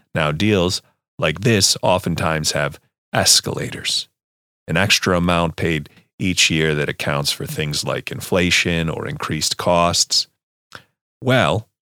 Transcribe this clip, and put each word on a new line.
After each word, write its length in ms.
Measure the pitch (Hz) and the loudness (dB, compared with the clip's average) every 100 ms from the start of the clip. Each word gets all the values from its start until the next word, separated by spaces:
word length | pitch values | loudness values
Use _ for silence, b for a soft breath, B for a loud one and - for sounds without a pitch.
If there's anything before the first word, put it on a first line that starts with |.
| B | B
Now, 160 | - 76 | -2 -2
deals 520 | 76 104 101 90 - _ _ _ - | 0 2 2 2 -2 _ _ _ -4
like 220 | 82 80 | -4 0
this 360 | 117 107 - - | 2 4 2 2
oftentimes 680 | - 92 90 80 80 78 76 | 2 0 0 -2 -2 -2 -2
have 260 | 76 73 - _ _ _ | -2 -4 -6 _ _ _
escalators, 960 | - - - - - - - - - - _ _ _ _ _ - | 0 4 2 2 -6 -6 -8 -6 -6 -6 _ _ _ _ _ -4
an 80 | 82 | 0
extra 400 | 101 - 95 87 | 2 2 2 2
amount 400 | 87 85 85 - | 2 2 0 -2
paid 320 | 87 78 71 b b - | -2 -2 -6 b b -6
each 280 | 92 90 - | -4 0 2
year 280 | 80 78 76 | 2 2 0
that 120 | 71 | -2
accounts 440 | - 73 73 71 | -4 -2 -2 -2
for 120 | - | -4
things 380 | 69 - 76 71 | -6 -6 -4 -4
like 300 | 71 67 - | -4 -4 -6
inflation 760 | 67 - 92 90 - 90 85 80 | -10 -2 0 2 2 2 0 -2
or 200 | - - | -4 -6
increased 480 | 76 - 78 - - | -8 -4 -4 -4 -4
costs. 720 | - 87 85 85 - - - _ _ _ _ B B B _ _ | 2 2 4 2 0 0 -2 _ _ _ _ B B B _ _
Well, 480 | 123 127 82 98 - _ _ _ | 2 4 4 0 -4 _ _ _